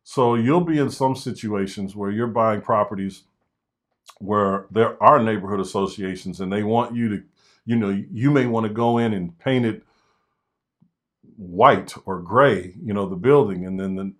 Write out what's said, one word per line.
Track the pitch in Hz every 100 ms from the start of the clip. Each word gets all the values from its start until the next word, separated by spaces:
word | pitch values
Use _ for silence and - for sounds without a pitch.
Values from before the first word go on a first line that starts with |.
So | - - 120
you'll | 117 117 170
be | 165 151
in | 131
some | - 135
situations | 131 131 110 110 104 98 104 98
where | 101 101
you're | 104 120
buying | 113 110 107
properties | - 110 101 98 98 - _ _ _ _ _ _ _ _ - -
where | 98 104 98 95 -
there | 107 113 -
are | 107 147
neighborhood | 110 104 98 101
associations, | 92 101 95 - 95 92 95 85
and | 92
they | 101
want | 104 113 120
you | 117 117
to, | 101 - _ _ _
you | - 117
know, | 101 98 -
you | 110 135
may | 143 120
wanna | 113 110
go | 107 117 117
in | 117
and | 101 87 -
paint | 131 131
it | 117 107 - _ _ _ _ _ _ _ _ _ _ _ _ _ 101 -
white | 90 90 131 101 - -
or | - 90
gray, | 87 117 139 98 90 92
you | 110
know, | 101 98
the | 90
building, | 120 143 107 92
and | 92 95
then | 95 95
the, | 98 -